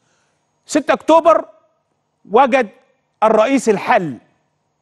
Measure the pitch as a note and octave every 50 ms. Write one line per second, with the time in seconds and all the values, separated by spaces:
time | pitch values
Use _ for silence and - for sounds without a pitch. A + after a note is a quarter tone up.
0 | _ _ _ _ _ _ _ _ _ _ _ _ _ - - D4+ - - D4+ -
1 | - - D#4 E4 D#4 E4+ D#4 D#4 D#4+ - _ _ _ _ _ _ _ _ _ _
2 | _ _ _ _ _ - F#3 A#3 C#4 B3+ A3+ C4 A#3+ G3 - _ _ _ _ _
3 | _ _ _ _ G#3 A3 A3 A3 G#3+ B3+ C#4 C4 - A3+ G3+ F#3 - - A#3+ G#3+
4 | F3+ D3+ B2 G2 - _ _ _ _ _ _ _ _ _ _ _